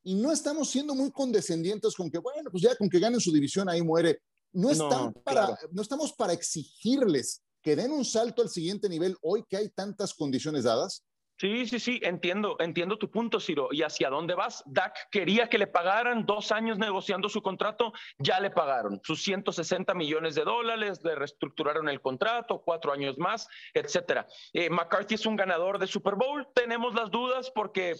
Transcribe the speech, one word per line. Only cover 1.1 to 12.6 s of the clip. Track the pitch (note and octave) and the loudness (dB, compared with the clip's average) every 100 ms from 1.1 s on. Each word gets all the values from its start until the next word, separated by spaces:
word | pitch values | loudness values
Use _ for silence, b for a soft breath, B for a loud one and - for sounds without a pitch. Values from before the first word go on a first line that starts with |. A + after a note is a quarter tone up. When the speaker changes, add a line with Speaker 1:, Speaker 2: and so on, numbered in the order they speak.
Speaker 1:
condescendientes | - C4 G#3+ - E3 E3 G#3+ G#3+ | 0 2 2 0 -2 -2 0 -2
con | - E3+ | -2 -4
que, | E3+ | -4
bueno, | A#3 D4 D4 | -6 -8 -6
pues | F3+ | 2
ya | G#3+ B3 | 4 4
con | G3 | 4
que | F3 | 4
ganen | G#3+ A#3+ | 4 2
su | F3+ | 4
división | D3+ C#3 F#3+ G3 | 4 4 0 0
ahí | E3+ | 2
muere. | E3+ D#3+ E3+ C#3 _ _ _ | 4 4 4 2 _ _ _
No | F#3 A3+ | 0 2
Speaker 2:
No, | |
Speaker 1:
están | D#4+ D4+ C4 A#2 - | 2 2 2 0 -4
para, | - C4 G3+ | 0 2 2
Speaker 2:
claro. | G#2 D#3 | 0 -8
Speaker 1:
no | F3+ | -8
estamos | G#3+ C#4 D4+ | -6 -4 -4
para | - G#3+ | 0 0
exigirles | E3+ - E3 C#3 - G#3+ C4+ A3+ C#3+ A2+ - _ _ | 0 -2 -6 -8 -4 0 4 4 4 0 -10 _ _
que | D#3+ D3 | 0 2
den | A#3 | 2
un | D4+ | -2
salto | A#3+ A3 A#3 - | 0 0 0 0
al | A3 | 0
siguiente | - E3 G3+ G#3 | 0 -4 -2 -4
nivel | E3 F#3 F#3 | 0 -2 -2
hoy | D#3+ G#3+ - | -2 -2 -2
que | F#3+ | -6
hay | G#3+ | -4
tantas | - G3 - G3+ - | -6 -8 -6 -6 -4
condiciones | D3 B2+ C3+ D3 | -2 -2 0 0
dadas. | A#2+ A2+ F#3 - _ _ _ - | 2 2 0 -6 _ _ _ -6
Speaker 2:
Sí, | F#3+ A3+ A#3 | -2 -2 -2
sí, | A#3+ | -2
sí, | B3 A3+ | -2 -2
entiendo, | F3 F3 E3 F#3+ G#3 | -2 -2 -2 -2 -2
entiendo | - | -2